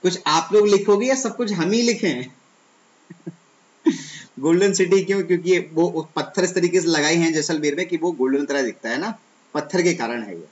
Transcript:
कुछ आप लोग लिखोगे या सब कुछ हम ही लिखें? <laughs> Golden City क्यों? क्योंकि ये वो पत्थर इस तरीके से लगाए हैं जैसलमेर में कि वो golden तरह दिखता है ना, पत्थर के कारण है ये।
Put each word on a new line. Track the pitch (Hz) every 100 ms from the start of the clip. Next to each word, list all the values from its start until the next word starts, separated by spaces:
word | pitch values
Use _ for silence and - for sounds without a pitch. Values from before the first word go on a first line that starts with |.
कुछ | 180 180 -
आप | 156 165
लोग | 208 208
लिखोगे | 196 - 202 247
या | 262
सब | 240 208
कुछ | 233
हम | 190 165
ही | 220
लिखें? | 240 226 196 127 - - _ _ _ _ _ _ _ - - - _ _ _ _ -
<laughs> | - - - - -
Golden | 139 170 196
City | 185 185 196
क्यों? | 185 196
क्योंकि | 170 180 170
ये | 180 -
वो | 160 170 160 156 -
पत्थर | 143 -
इस | 180 185
तरीके | 175 175
से | 170
लगाए | 160 147 170
हैं | 165
जैसलमेर | 156 147 160 147 143
में | 180
कि | 170
वो | 170
golden | 156 131 139 143
तरह | 143
दिखता | 127 - 113
है | 123
ना, | 196 208 _ _ _
पत्थर | 147 - 180
के | 175
कारण | 160 117 120
है | 107 87
ये। | 78